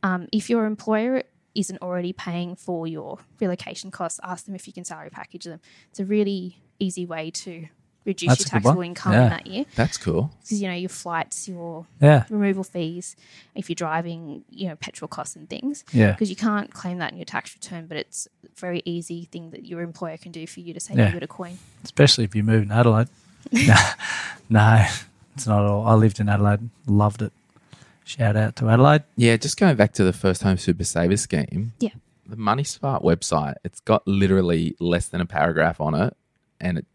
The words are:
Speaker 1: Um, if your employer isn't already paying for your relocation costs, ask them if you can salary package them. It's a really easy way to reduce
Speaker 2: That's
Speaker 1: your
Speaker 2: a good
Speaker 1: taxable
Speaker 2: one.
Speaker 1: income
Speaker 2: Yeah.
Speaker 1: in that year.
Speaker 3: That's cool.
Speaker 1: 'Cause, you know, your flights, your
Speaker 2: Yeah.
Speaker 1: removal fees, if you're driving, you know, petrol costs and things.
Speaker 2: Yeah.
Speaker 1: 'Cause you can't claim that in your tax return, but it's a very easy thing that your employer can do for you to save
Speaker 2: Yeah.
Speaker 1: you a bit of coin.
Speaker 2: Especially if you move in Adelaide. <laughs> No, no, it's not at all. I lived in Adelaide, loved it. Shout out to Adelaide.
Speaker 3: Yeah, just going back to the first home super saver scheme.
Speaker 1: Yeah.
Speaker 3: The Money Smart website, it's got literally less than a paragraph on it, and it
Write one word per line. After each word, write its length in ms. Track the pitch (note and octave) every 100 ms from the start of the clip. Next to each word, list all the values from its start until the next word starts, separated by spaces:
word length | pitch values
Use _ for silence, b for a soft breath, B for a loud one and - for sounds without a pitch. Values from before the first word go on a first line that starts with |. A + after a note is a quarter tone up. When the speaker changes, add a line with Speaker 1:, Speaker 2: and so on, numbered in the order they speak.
Speaker 1:
Um, 260 | G3 F3+ F3
if 180 | G#3+ -
your 160 | A#3 G#3+
employer 580 | G#3+ - G#3+ A#3 C4 - _ _
isn't 260 | - G3 F#3
already 300 | F3+ F3+ F3+
paying 420 | - - E3+ F3 F#3
for 320 | - F3 E3
your 320 | D#3 C#3+ - _ _
relocation 520 | G3+ F3+ - - F#3+
costs, 280 | - E3+ -
ask 220 | F#3 F3 -
them 100 | F#3+
if 100 | -
you 80 |
can 120 | F#3 F3
salary 240 | D#3+ D#3
package 320 | - - F3 E3+
them. 140 | D#3+ b b b
It's 80 | -
a 60 | F#3+
really 520 | G#3 G3+ G3 F3+ - _ _
easy 260 | F#3+ F3+ F3
way 240 | E3 D#3+
to 360 | E3+ - E3 D#3+ _ _ _
reduce 260 | - F#3+ E3+
Speaker 2:
That's 100 | B2+
Speaker 1:
your 40 | -
Speaker 2:
a 40 |
good 140 | -
Speaker 1:
taxable 140 | G#2+ E3+
Speaker 2:
one. 80 | F3
Speaker 1:
income 260 | F3 -
Speaker 2:
Yeah. 100 | G#2 B2
Speaker 1:
in 40 |
that 160 | - -
year. 200 | F#3+ C#4+ -
Speaker 3:
That's 200 | C3 -
cool. 360 | - E2 C#3 -
Speaker 1:
'Cause, 140 | - G#3
you 80 | G3
know, 60 |
your 160 | F3 F#3
flights, 580 | - F3+ E3+ - - -
your 380 | F3 E3+ D#3+ E3 _
Speaker 2:
Yeah. 220 | C#3+ D3 -
Speaker 1:
removal 320 | G#3+ G3+ F#3+
fees, 520 | F#3+ F3+ D#3+ F3 - - b b b
if 160 | - -
you're 60 | E3
driving, 680 | E3 D#3 E3+ E3 D#3+ C#3+ -
you 200 | - F#3+
know, 60 | D#3
petrol 320 | - - D3
costs 280 | - C#3 -
and 120 | D#3
things. 360 | - C4 D4 -
Speaker 2:
Yeah. 220 | A#2+ G#2+ G2
Speaker 1:
'Cause 120 | G#3+
you 40 | F#3
can't 380 | A3 G#3 G3+
claim 240 | - F3+ F3+
that 140 | D#3+
in 80 | F3+
your 60 | E3+
tax 280 | - -
return, 320 | - - E3+ E3
but 120 | D3+
it's 300 | - - - _
a 40 | - -
very 220 | F3+ F3 -
easy 400 | E3+ E3+ E3+ F3
thing 260 | - E3
that 160 | D#3+ -
your 140 | E3+
employer 360 | E3+ D#3+ E3+ D#3+
can 140 | F3+
do 160 | E3 D#3+
for 140 | -
you 120 | E3+
to 60 | D#3+
save 180 | - C3
Speaker 2:
Yeah. 60 |
Speaker 1:
you 60 | G#2+
a 20 |
bit 80 | F2+
of 60 | -
coin. 300 | - F3 F3+ - _
Speaker 2:
Especially 400 | - - C#3+ -
if 100 | A2
you 100 | G#2+
move 200 | G#2+ A2
in 80 | G2+
Adelaide. 360 | G#2+ A#2+ G#2+ A#2+ _ _
<laughs> 220 | _ -
No, 240 | A#3 - - B B B B B B _
no, 360 | A2 G#2+ A2+ G#2+ B B _ _ -
it's 100 | A2
not 180 | G#2
at 60 | G2+
all. 160 | G2+ A2
I 80 |
lived 260 | A2 A2 G#2
in 80 | G#2
Adelaide, 420 | G2+ G#2 G2+ A#2 _ -
loved 340 | G2+ G#2 G#2+
it. 100 | G#2+ _ _ _ b b b b
Shout 320 | - - A2+ G#2
out 200 | G#2+ -
to 120 | A2+
Adelaide. 340 | A#2 C#3 D3+ - -
Speaker 3:
Yeah, 220 | A#2+ A#2
just 200 | - -
going 180 | G3 B2+
back 180 | G#2
to 100 | -
the 80 | F#2+
first 280 | F2 G2 F#2
home 140 | G2+ F#2
super 260 | - F2
saver 340 | F2+ E2 F2 G2+
scheme. 560 | - E2 C#2 E2+ A2+ -
Speaker 1:
Yeah. 100 | A3 - _ _ -
Speaker 3:
The 100 | A2
Money 280 | G#2+ A#2
Smart 400 | C#3+ - C#3 B2+
website, 520 | - E2+ - D#2+ D2 -
it's 160 | - -
got 280 | - G#2+ -
literally 680 | G2 G2 F#2+ F2+ E2 E2 -
less 280 | F2 F2 -
than 140 | F2
a 40 | F2
paragraph 540 | E2+ D#2 D#2 D#2+ E2
on 140 | D#2
it, 240 | D#2 A2+ - _ _ _ _
and 200 | F2+ E2+
it 60 | -